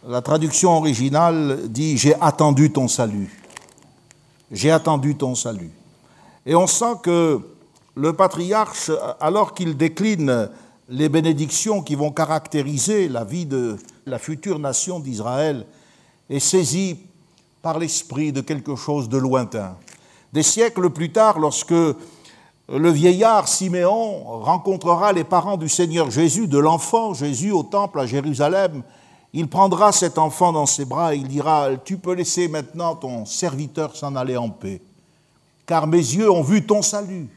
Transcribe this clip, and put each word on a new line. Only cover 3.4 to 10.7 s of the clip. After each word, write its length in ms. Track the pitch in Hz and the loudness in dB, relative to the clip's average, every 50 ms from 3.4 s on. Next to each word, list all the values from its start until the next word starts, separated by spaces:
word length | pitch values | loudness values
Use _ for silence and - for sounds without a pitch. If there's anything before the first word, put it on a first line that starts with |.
| - - - - - - _ _ _ _ _ _ _ _ - _ _ _ _ _ _ _ | -20 -20 -20 -20 -20 -20 _ _ _ _ _ _ _ _ -20 _ _ _ _ _ _ _
J'ai 200 | - 98 104 151 | -8 0 2 4
attendu 440 | 160 160 156 165 156 143 131 147 147 | 4 4 4 2 0 0 0 -2 -2
ton 200 | 147 143 127 127 | -2 -2 -4 -4
salut. » 380 | 117 - 120 110 98 85 80 80 _ _ _ _ _ _ _ _ _ _ - _ _ _ 127 | -4 -6 -6 -8 -8 -10 -14 -16 _ _ _ _ _ _ _ _ _ _ -20 _ _ _ 2
Et 80 | 156 | 4
on 100 | 170 185 | 4 4
sent 300 | 180 - - 233 233 240 233 - | 4 0 0 0 -2 -2 -2 -2
que 360 | 180 175 170 170 160 147 113 - - - _ _ _ _ _ _ _ _ | 0 2 4 4 2 2 0 -4 -8 -20 _ _ _ _ _ _ _ _
le 200 | 135 139 160 160 | -2 -2 -2 2
patriarche, 760 | 160 190 185 - 156 175 180 202 220 214 - - - - - 156 156 - - 123 - | 2 2 2 2 -2 -4 -2 0 0 0 -2 -4 -8 -4 -4 -4 -4 -4 -8 -8 -2
alors 340 | 147 156 185 214 202 196 - | -2 0 2 2 0 0 -2
qu'il 240 | - 185 165 151 135 | -6 -4 -4 0 0
décline 720 | 156 160 160 160 196 220 214 170 151 135 127 117 107 101 - - - - | 0 0 0 0 -2 0 0 0 0 0 0 0 -2 -4 -8 -18 -20 -20